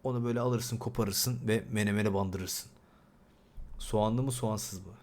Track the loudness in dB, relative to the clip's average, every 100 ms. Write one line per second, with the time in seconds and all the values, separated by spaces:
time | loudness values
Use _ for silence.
0 | 0 0 2 2 2 2 0 -2 -2 0
1 | 0 2 0 0 2 2 2 0 2 4
2 | 4 2 0 -2 -4 -6 -8 -20 -20 -20
3 | -20 -20 -20 -20 -18 -14 -12 -10 -2 2
4 | 2 2 0 0 -2 -2 -4 -10 -12 -18